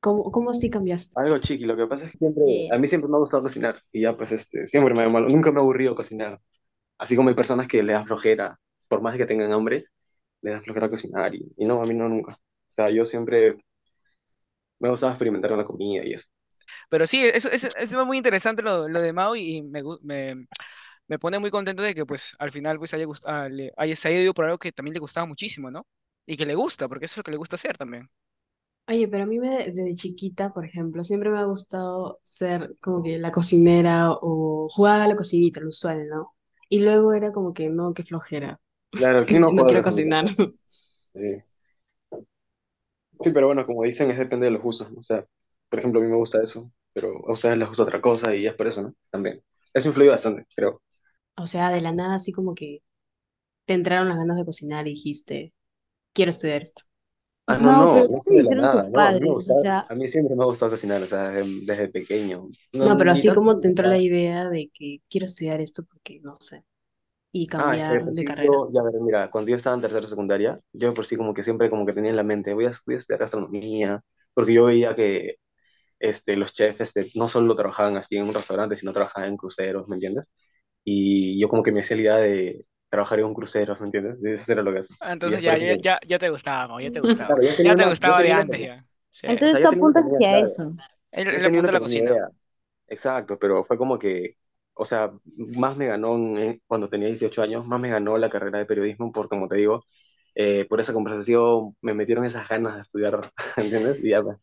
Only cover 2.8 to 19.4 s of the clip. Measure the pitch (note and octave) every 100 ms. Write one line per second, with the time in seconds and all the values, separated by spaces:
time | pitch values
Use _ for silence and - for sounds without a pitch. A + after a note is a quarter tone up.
2.8 | C#3 F3 D3 D3 D3 C#3+ C3 A#2 A#2 -
3.8 | _ A2 A2 A2+ A2 A2 - - - C#3+
4.8 | C3+ A#2 A2+ A#2 A#2 D3 D#3+ C#3+ C3+ B2+
5.8 | C3 A2+ - A2 G#2+ G2+ _ _ _ _
6.8 | _ _ - B2 C3 B2 B2 B2 B2+ A#2
7.8 | G#2 G#2+ G#2+ G#2+ A2 G#2+ G2 - _ _
8.8 | _ G#2+ A2+ B2 B2 A2 G#2+ G#2+ A2 C3+
9.8 | - _ _ _ _ _ G#2+ G#2 G#2+ A2
10.8 | G#2+ A2 - F#2+ F#2 - - - G#2+ A#2+
11.8 | A#2 A#2 A2+ A2 - - _ _ _ -
12.8 | G#2+ A2 A2+ A#2+ A#2 A#2+ A2 - _ _
13.8 | _ _ _ _ _ _ _ _ _ _
14.8 | A#2+ B2 C3 B2+ A#2 G2+ G2+ G#2+ - -
15.8 | G2+ F#2+ - - - _ _ _ _ -
16.8 | - D#3+ D#3+ C4+ B3 A3+ B3 B3+ B3 -
17.8 | A3+ B3+ C4 C4+ B3+ G3 A3+ A3 G#3+ F#3
18.8 | D#3 E3 E3+ E3+ G3 A#3